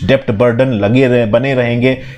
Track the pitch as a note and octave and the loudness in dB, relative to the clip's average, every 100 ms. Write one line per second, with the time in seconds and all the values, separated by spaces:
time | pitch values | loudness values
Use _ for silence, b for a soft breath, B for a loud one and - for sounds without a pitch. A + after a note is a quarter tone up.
0 | F#2 C3+ - G#2 B2 A#2 C3 A2 G2+ B2 | -2 0 0 0 0 2 0 0 0 2
1 | C3 B2 A2 A#2 C3+ B2+ A#2+ A#2+ B2+ C3 | 2 2 2 0 0 -2 -2 0 0 -2
2 | B | B